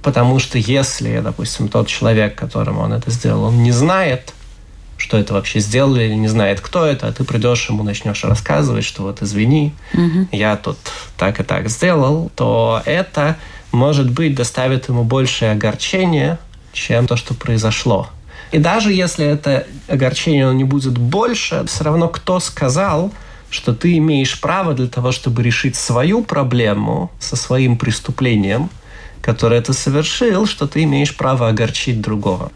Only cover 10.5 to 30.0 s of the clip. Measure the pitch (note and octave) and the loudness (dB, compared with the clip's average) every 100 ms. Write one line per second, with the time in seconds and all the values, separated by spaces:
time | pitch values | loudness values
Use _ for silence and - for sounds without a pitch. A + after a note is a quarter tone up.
10.5 | G#2 - - - - - - F#2 - - | 0 -4 -8 -12 -14 -14 -2 -2 -2 -4
11.5 | F#2+ G#2+ A#2 F3 E3 C3+ D#3 E3 - A#2 | -2 -4 0 2 4 2 2 -2 -2 0
12.5 | A2+ A2+ A2+ - E3+ F#3 - D3 D#3+ - | 2 2 0 0 -2 -2 -2 0 -2 -8
13.5 | - - A#2+ C#3 D3 B2+ B2+ D#3+ C3+ A#2+ | -18 -2 2 4 4 2 2 0 0 -2
14.5 | - B2+ C3 - A#2+ A#2 C3+ B2+ - A2+ | -2 0 0 0 0 2 2 0 0 0
15.5 | G#2+ A2 G#2 - F#3+ F#3 D#3 C#3+ E3+ - | 2 0 -2 -2 0 2 2 0 -2 -8
16.5 | - - - - A#2 B2 A#2 - A#2+ - | -20 -14 -12 0 2 2 0 -2 -6 0
17.5 | A2+ A2 G#2+ B2 G2 E2+ - - - - | 0 0 0 0 0 -2 -12 -20 -20 -2
18.5 | D#3+ E3 G#3+ G#3 F#3 F3 - D3 D3 - | 2 2 2 2 2 0 0 0 0 2
19.5 | C3+ - - - C3 B2+ - E3+ C#3+ C3 | 0 -2 -16 -4 0 0 0 2 4 4
20.5 | C3 C3+ C#3 C3 A#2+ A#2+ F#3 B3 A#3 - | 4 2 2 0 0 2 2 0 0 -2
21.5 | D#3+ E3+ - D3+ D#3+ E3 - - F3+ - | -4 -4 -2 0 2 2 -2 -2 -2 -2
22.5 | - C#3 C#3 G3 D#3 F#3+ - - - - | -2 0 0 0 0 -2 -6 -18 -20 -10
23.5 | - - A#2 F3 E3+ D#3 D3 C3 - - | -6 -4 0 2 4 4 2 0 -2 -2
24.5 | F#3 F3 C3 B2 B2 B2 B2 C3 A#2 A#2+ | -2 0 0 -2 -2 -2 -2 -2 0 0
25.5 | A2+ C3+ - - A#2+ D3 A3 A3 C#3+ C3 | 0 -2 -4 -2 0 2 2 0 -2 0
26.5 | A#2+ A2 G#2 G#2+ A2+ F3 - - B2 - | 2 2 0 -2 -4 -6 -8 -8 -6 -2
27.5 | B2+ C3 A#2+ B2 - - B2 B2+ A2 G2 | 2 2 2 0 -4 -6 -2 0 2 2
28.5 | A2 E3+ - - - - - - A2+ A2+ | 0 -2 -8 -20 -20 -18 -8 -4 0 2
29.5 | A#2+ A#2+ C3 - C#3 | 2 2 -2 0 0